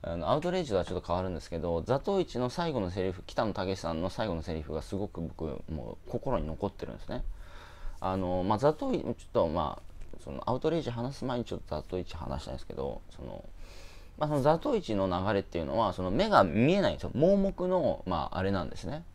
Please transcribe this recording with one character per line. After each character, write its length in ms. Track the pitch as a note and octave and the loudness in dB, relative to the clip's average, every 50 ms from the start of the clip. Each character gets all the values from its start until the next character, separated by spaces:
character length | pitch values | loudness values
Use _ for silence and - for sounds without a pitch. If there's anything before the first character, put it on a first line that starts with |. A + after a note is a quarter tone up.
| - | -4
あ 140 | - E2+ | -4 -4
の、 140 | F2 D#2+ D#2+ | -2 2 2
ア 60 | A#2+ | 2
ウ 40 | D3+ | 2
ト 100 | D#3 F3 | 2 0
レ 100 | F3+ F#3 | 0 0
イ 40 | F3 | 0
ジ 60 | C3+ | 2
と 60 | G#2 | 2
は 80 | F#2 E2+ | 2 2
ち 80 | - F#2 | 2 -2
ょ 20 | |
っ 40 | F2+ - | -4 0
と 40 | |
変 80 | - E2+ | 0 0
わ 80 | F2+ F#2 | 0 0
る 60 | F#2+ | 0
ん 60 | F2+ | -4
で 60 | D2+ - | -6 -6
す 80 | - | -6
け 80 | - E2 | -6 -4
ど、 240 | D2+ F2 E2+ E2 D#2+ | 0 0 0 0 2
ザ 180 | - B2 C#3 | 2 0 0
ト 160 | - - G3+ | 2 2 2
ウ 40 | G3 F3 | 2 2
イ 20 | |
チ 140 | - - A#2 | 0 0 -2
の 100 | B2 B2 | -2 -2
最 240 | - - E3+ E3+ D3 | 0 -2 -2 0 0
後 80 | B2 | 0
の 100 | G2 F2 | 0 0
セ 120 | F2 G2+ F#2 | 0 0 0
リ 100 | F#2+ F2+ | 0 -2
フ、 100 | F2+ - | -4 -8
北 180 | - - - B2 | -6 -2 0 0
野 80 | A2 F#2 | 0 0
武 240 | - F#2+ F#2 F#2+ | 0 0 -2 -2
さ 160 | F2+ - D#2+ E2 | -2 -2 -2 -2
ん 80 | D#2+ | 0
の 80 | E2+ F#2+ | -2 -2
最 200 | - - A2+ A2 | -2 -2 -2 0
後 60 | E2+ | 0
の 80 | E2 D#2 | -2 -2
セ 120 | F2 E2 | -4 -4
リ 80 | D#2+ D2+ | -4 -4
フ 100 | - D2+ | -4 -6
が 80 | D#2 | -6
す 140 | D#2 - - | -4 -4 -4
ご 140 | F#2+ G2+ G2 | -4 -4 -4
く 120 | - F2 | -4 -6
僕、 400 | E2 - - - E2 D#2 C2+ - - - | -6 -6 -6 -6 -6 -4 -4 -6 -6 -6
も 280 | D#2+ D2+ A#1+ A1+ G1+ - - | -6 -6 -6 -8 -10 -10 -10
う 40 | - | -6
心 280 | - A#2+ - C#3 B2+ F#2+ | -6 -4 0 0 0 0
に 80 | D2+ | 0
残 220 | D2+ D#2+ - - G2 | -2 -4 -2 -4 -4
っ 20 | |
て 160 | - - - | -4 -4 -8
る 60 | - A1 | -8 -8
ん 40 | |
で 60 | G1+ - | -10 -8
す 60 | - | -6
ね。 120 | - - - - - - - - - - - - - - - - - - | -4 -4 -4 -4 -6 -6 -10 -12 -12 -14 -14 -14 -14 -6 -6 -6 -6 -4
あ 160 | - F#2 F#2+ | -2 0 0
の、 260 | F#2+ F#2 F2+ F2+ F2+ F2+ | 0 0 2 0 2 2
ま 100 | F#2+ G#2+ | 2 2
あ、 40 | G#2+ | 4
ザ 140 | B2 D3 D#3 | 4 4 4
ト 160 | - C#4+ C4+ | 4 0 0
ウ 60 | B3 | 0
イ 60 | D#3 | 0
チ、 40 | - | 0
ち 40 | F#2 | -4
ょ 20 | |
っ 40 | A#2 - - - - | -6 -6 -8 0 2
と、 160 | A#2+ F#2 E2 | 2 4 4
ま 340 | D2+ E2+ D#2 C2+ G1+ - - | 2 2 0 0 -4 -6 -12
あ、 400 | - - - - - - - - | -14 -12 -10 -10 -10 -10 -10 -10
そ 80 | - | -8
の、 120 | C#2 B1+ - - | -8 -6 -2 -2
ア 60 | A#2+ | -2
ウ 60 | C3+ | 2
ト 100 | - D#3+ | 2 2
レ 80 | D#3+ E3+ | 2 2
イ 40 | C#3 | 0
ジ 80 | A#2+ | -2
話 260 | A#2+ A#2+ A#2 C3 C#3 | -4 -2 -4 -4 -4
す 80 | - A#2 | -4 -4
前 120 | B2+ B2+ B2 | -2 -2 -2
に 60 | A2+ | -2
ち 80 | - G2+ | -4 -6
ょ 40 | |
っ 20 | F2+ - - | -8 -6 -6
と 80 | - | -6
ザ 60 | D2+ D2 | -6 -6
ト 140 | - - | -4 -4
ウ 40 | F#2 | -4
イ 40 | F2 | -4
チ 100 | - - | -4 -8
話 260 | E2 D2+ - C2+ C#2 - | -8 -6 -6 -6 -6 -6
し 20 | |
た 60 | - B1+ | -6 -8
い 20 | |
ん 20 | |
で 40 | C#2+ | -8
す 60 | - | -8
け 80 | - - | -8 -6
ど、 280 | - C2+ C2+ - - - - | -6 -4 -4 -6 -6 -10 -12
そ 120 | - - C#2 | -14 -12 -10
の、 220 | A#1+ G1+ G1+ G1+ - - - - - - - - - - - - - - | -10 -10 -10 -12 -12 -12 -12 -12 -12 -12 -14 -14 -14 -14 -14 -16 -16 -6
ま 100 | - D3+ | -4 0
あ、 20 | D3+ | 2
そ 80 | D3+ | 2
の 40 | C#3+ | 4
ザ 180 | B2 D3 D#3+ E3 | 6 6 6 6
ト 120 | - D4+ | 4 2
ウ 60 | C4+ | 0
イ 60 | A3 - | 2 2
チ 120 | - A2 | 2 2
の 140 | G2 F#2+ F#2+ | 2 4 4
流 260 | F2 F2+ F#2 G2+ A2 | 2 2 2 4 2
れ 60 | G2 | 2
っ 20 | F#2+ | 2
て 160 | - - E2+ | 0 -2 -4
い 40 | D#2+ | -2
う 20 | |
の 120 | C2+ C#2+ A2 | 0 2 4
は、 140 | A2+ G2+ F2+ | 4 4 2
そ 100 | - F2+ | 0 0
の、 80 | F#2 F#2+ | 2 2
目 160 | C3+ G3 A3+ | 2 4 8
が 160 | G3 C#3+ G2 | 8 8 8
見 280 | F2+ D2+ G#2 A#2+ D3 F3+ | 8 6 6 6 6 6
え 60 | G#3 | 6
な 100 | F3+ A2 | 4 2
い 20 | D#2+ | 0
ん 20 | |
で 60 | - | 0
す 20 | - | -4
よ。 80 | - - | -4 2
盲 240 | A#2 D3 F#3 G3+ | 4 6 6 8
目 300 | G3+ G3 G3 F#3 - F3+ | 6 6 2 2 0 0
の、 380 | F3+ F#3 F#3 D3+ A2 E2 - - | 2 2 4 4 2 2 0 -2
ま 240 | F#2 F2+ E2 C2+ - - | 0 0 0 0 0 0
あ、 60 | E2+ | 0
あ 40 | F#2+ | 0
れ 80 | F#2+ G2 | 2 2
な 100 | F#2 D#2+ | 2 0
ん 80 | C2 | -2
で 60 | - | -4
す 80 | - - | -6 -6
ね。 180 | E2 C#3 D#3 E3 - - | -6 -6 -6 -8 -10 -16